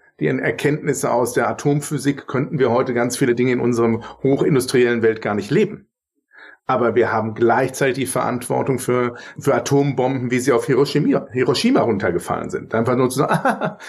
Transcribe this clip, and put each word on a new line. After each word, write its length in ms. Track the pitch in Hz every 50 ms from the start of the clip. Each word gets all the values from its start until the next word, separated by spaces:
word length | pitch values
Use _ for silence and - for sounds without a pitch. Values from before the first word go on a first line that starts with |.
| _ _ _ -
die 60 | 151
Erkenntnisse 840 | 151 135 131 - 151 - - - 143 147 156 - 160 131 - - 123
aus 220 | 117 120 123 117
der 160 | - 139 120 107
Atomphysik 760 | 113 - - 147 143 151 147 - 151 135 120 143 139 139 -
könnten 320 | - - 127 143 - - 139
wir 120 | 131 120
heute 240 | 113 123 131 131 123
ganz 220 | - 120 127 127
viele 180 | - 147 139 120
Dinge 180 | 117 123 131
in 80 | 123 123
unserem 420 | 127 120 123 117 117 110 113 110 - - - -
hochindustriellen 800 | - 131 139 - - - 165 127 123 127 - 127 120 120 120 117
Welt 200 | 110 113 110 110
gar 120 | - 107 104
nicht 160 | 104 95 -
leben. 380 | 139 196 214 - - - - _ _ _ _ _ _ _ _ _ _ - - - - _ _
Aber 280 | - 123 110 123 117 104
wir 160 | 120 113 104
haben 240 | 117 110 107 110 107
gleichzeitig 600 | - 117 113 117 120 135 127 - - 147 135 123
die 100 | 135 127
Verantwortung 720 | - - 131 120 113 123 123 - - 135 127 127 135 135 120
für, 380 | - - 123 123 123 123 120 - - - - -
für 140 | - 143 127
Atombomben, 760 | 120 - - 143 143 143 143 131 127 127 127 135 131 123 120
wie 80 | 123 127
sie 140 | 127 139
auf 140 | 123 113 -
Hiroshima, 600 | - 131 117 143 147 - 147 165 277 262 156 - -
Hiroshima 480 | - 127 127 131 139 - - 233 269 -
runtergefallen 680 | 110 107 147 98 104 95 85 87 - - - 82 80 -
sind. 260 | - - - - -
Einfach 200 | 110 117 123 123
nur 160 | 123 131 123
zu 100 | 127 131
sagen, 560 | 151 - 220 - - 269 220 - 294 - - - -